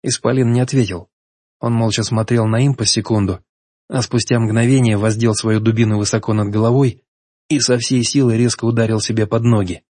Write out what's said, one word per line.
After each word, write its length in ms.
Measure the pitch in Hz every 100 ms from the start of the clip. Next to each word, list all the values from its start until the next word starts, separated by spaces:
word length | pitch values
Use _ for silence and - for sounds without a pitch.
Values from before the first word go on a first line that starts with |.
Исполин 480 | 131 120 - 120 120
не 80 | 120
ответил. 480 | 127 135 104 90 - _ _ _ _ _
Он 100 | 120
молча 320 | 117 113 107
смотрел 420 | 107 113 110 120 110
на 220 | 113 139
импа 180 | 131 110
секунду, 560 | - 113 110 95 92 _ _ _ _ _
а 140 | 131
спустя 360 | 113 123 - 120
мгновение 600 | 113 113 117 135 120 104
воздел 360 | 110 110 117
свою 280 | 104 113 110
дубину 360 | 107 110 113 104
высоко 360 | 104 110 -
над 160 | 107 104
головой 560 | 107 113 127 135 - _ _ _ _ _
и 100 | 147
со 180 | - 123
всей 260 | 117 131
силы 340 | 117 143 127 113
резко 280 | 120 - 117
ударил 340 | 117 113 110
себе 260 | - 110 104
под 160 | 113
ноги. 400 | 117 113 92 85